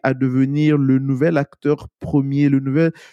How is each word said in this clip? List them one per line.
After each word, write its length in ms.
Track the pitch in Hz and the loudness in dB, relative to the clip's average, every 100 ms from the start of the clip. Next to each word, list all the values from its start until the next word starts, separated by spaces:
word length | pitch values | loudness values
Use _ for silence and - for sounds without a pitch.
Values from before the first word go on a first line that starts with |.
à 100 | 135 | -2
devenir 640 | 131 131 131 135 143 151 147 | -2 0 0 0 2 2 2
le 220 | 135 131 | 2 2
nouvel 380 | 135 131 160 156 | 0 0 0 0
acteur 500 | 143 _ 143 147 - - | -4 _ -2 -2 -6 -14
premier, 500 | - 147 139 139 143 | -4 -2 0 0 2
le 100 | 139 | 0
nouvel, 320 | 135 139 165 - - | 0 0 -2 -4 -18